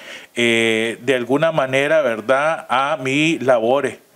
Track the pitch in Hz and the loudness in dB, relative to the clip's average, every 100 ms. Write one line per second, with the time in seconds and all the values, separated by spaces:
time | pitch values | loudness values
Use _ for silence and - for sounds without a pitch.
0 | - - - - 120 113 113 110 113 107 | -16 -20 -12 -2 2 2 2 0 -2 -4
1 | 123 127 120 139 165 160 175 135 143 160 | -2 -2 0 0 0 0 0 0 2 2
2 | 131 110 107 135 151 160 - 123 139 156 | 0 -2 0 0 0 -2 -2 0 0 -2
3 | 135 139 156 143 120 123 113 135 131 107 | -2 0 0 0 2 2 2 0 0 -6
4 | _ | _